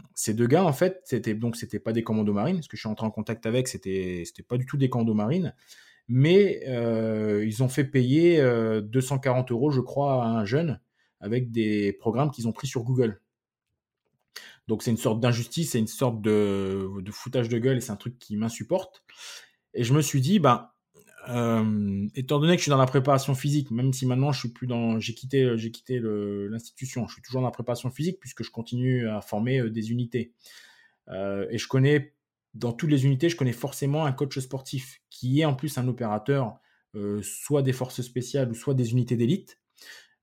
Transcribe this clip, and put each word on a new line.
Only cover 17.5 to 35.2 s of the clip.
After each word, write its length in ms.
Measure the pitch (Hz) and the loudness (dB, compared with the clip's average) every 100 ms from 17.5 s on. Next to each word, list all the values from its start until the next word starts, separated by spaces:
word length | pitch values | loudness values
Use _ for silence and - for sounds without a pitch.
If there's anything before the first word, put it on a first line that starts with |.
| 120 | 0
gueule 180 | 123 131 | 0 0
et 40 | |
c'est 100 | 117 | -2
un 40 | 104 | -8
truc 220 | - - | -10 -12
qui 180 | - 104 | -8 -4
m'insupporte. 680 | 113 - 107 185 185 - _ - - - - _ _ | -4 -6 -4 -4 -4 -18 _ -20 -18 -18 -20 _ _
Et 80 | - | -4
je 100 | 117 | 2
me 80 | 147 | 2
suis 200 | 147 139 | 2 2
dit, 180 | 131 208 | 4 4
ben, 300 | 139 120 - _ _ _ _ - - | 6 4 0 _ _ _ _ -16 -6
euh, 800 | 120 117 113 110 107 101 98 101 | 0 2 2 2 0 0 -2 -4
étant 240 | - 131 147 | -4 0 2
donné 160 | 160 | 4
que 40 | 175 | 4
je 40 | |
suis 80 | 147 | 4
dans 80 | 139 | 4
la 80 | 131 | 4
préparation 480 | 135 131 135 135 | 4 4 2 2
physique, 380 | 131 143 147 139 | 0 0 0 0
même 200 | 113 131 | 0 0
si 140 | 131 127 | 0 0
maintenant 240 | 127 143 | 2 2
je 60 | 135 | 0
suis 100 | 120 | -4
plus 200 | - 127 | -6 -4
dans, 320 | 120 117 110 | -2 0 0
j'ai 140 | 104 | -4
quitté, 440 | 113 131 139 127 113 | -8 -2 2 2 2
j'ai 140 | 113 | -4
quitté 260 | 113 - 127 | -10 -6 -4
le, 480 | 110 104 101 101 101 | -2 -2 -4 -4 -6
l'institution, 600 | 113 - - 131 - 110 | -8 -12 -12 -10 -6 -8
je 60 | |
suis 80 | - | -10
toujours 200 | - 131 | -6 -2
dans 60 | 123 | -2
la 40 | |
préparation 380 | - 120 120 123 | -4 -6 -4 -6
physique 280 | - 165 - | -4 -4 -6
puisque 240 | - - | -10 -12
je 60 | 110 | -10
continue 580 | - 117 123 127 127 113 | -10 -6 -2 0 0 0
à 120 | 107 | -4
former, 400 | - 107 120 131 | -4 -4 0 0
euh, 100 | 113 | -2
des 200 | 113 110 | -4 -4
unités. 420 | 120 120 120 113 _ - - - _ _ _ - | -4 -4 -4 -6 _ -20 -20 -20 _ _ _ -12
Euh, 380 | 92 98 98 98 | -6 -4 -4 -4
et 80 | 113 | -6
je 100 | - | 0
connais, 460 | 131 135 147 139 _ _ _ _ | 2 4 4 0 _ _ _ _
dans 180 | 107 120 | -6 -6
toutes 180 | 117 160 | -2 2
les 140 | 143 | 4
unités, 240 | 135 131 170 | 4 4 2
je 80 | 170 | 0
connais 160 | 127 | -2
forcément 520 | 113 139 - 139 151 151 | -2 -6 -4 -2 0 0
un 60 | |
coach 260 | 131 139 139 | -2 -4 -6
sportif 600 | 131 135 - 139 - - _ | -8 -10 -8 -10 -10 -16 _
qui 300 | - | -8